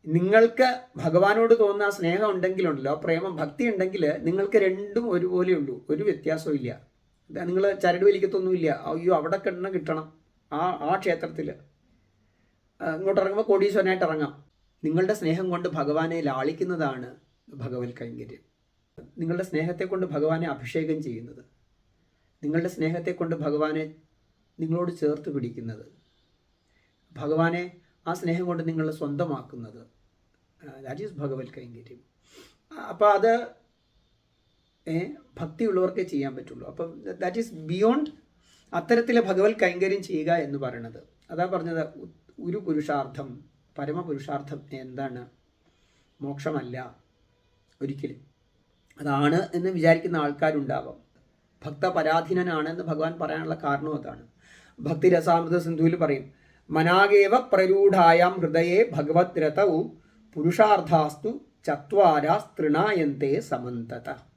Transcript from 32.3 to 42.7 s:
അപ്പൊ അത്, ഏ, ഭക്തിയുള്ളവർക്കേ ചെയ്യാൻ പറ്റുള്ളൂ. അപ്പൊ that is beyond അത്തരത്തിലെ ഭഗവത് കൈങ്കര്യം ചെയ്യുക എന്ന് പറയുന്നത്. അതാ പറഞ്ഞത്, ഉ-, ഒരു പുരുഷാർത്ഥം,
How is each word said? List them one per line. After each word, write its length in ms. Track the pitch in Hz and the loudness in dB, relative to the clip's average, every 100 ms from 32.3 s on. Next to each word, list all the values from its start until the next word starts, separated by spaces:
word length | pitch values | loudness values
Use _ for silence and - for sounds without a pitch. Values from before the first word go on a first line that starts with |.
| - - _ _ 311 - | -20 -20 _ _ -16 -14
അപ്പൊ 140 | 175 208 202 | 2 4 6
അത്, 160 | 226 233 233 - _ _ _ _ _ _ _ _ _ _ _ _ - | 4 2 -2 -16 _ _ _ _ _ _ _ _ _ _ _ _ -6
ഏ, 80 | 160 185 - _ - | -4 -6 -12 _ -12
ഭക്തിയുള്ളവർക്കേ 640 | 160 - 226 185 180 185 180 | -12 -2 0 2 0 -2 -4
ചെയ്യാൻ 200 | 147 135 127 | -4 -4 -8
പറ്റുള്ളൂ. 280 | - 120 127 | -14 -16 -14
അപ്പൊ 120 | 139 165 - 190 180 | -10 -10 -10 -14 -6
that 120 | 185 226 | -4 -4
is 60 | 226 165 156 | -8 -10 -6
beyond 360 | 180 220 277 302 - _ _ _ _ _ | 2 2 2 -2 -10 _ _ _ _ _
അത്തരത്തിലെ 480 | 170 170 233 233 233 190 | -8 2 2 4 2 4
ഭഗവത് 280 | 185 208 220 | 2 2 4
കൈങ്കര്യം 380 | 185 175 190 196 185 | 0 2 0 0 -2
ചെയ്യുക 240 | 165 151 170 | -4 0 0
എന്ന് 120 | 143 139 | 0 -6
പറയുന്നത്. 340 | 131 117 117 113 - _ _ | -6 -8 -14 -16 -20 _ _
അതാ 140 | 165 185 | -4 -2
പറഞ്ഞത്, 300 | 185 165 165 151 - | -2 -4 -4 -6 -10
ഉ-, 100 | - _ _ - 175 | -20 _ _ -12 -8
ഒരു 100 | 202 | -6
പുരുഷാർത്ഥം, 720 | 180 | -2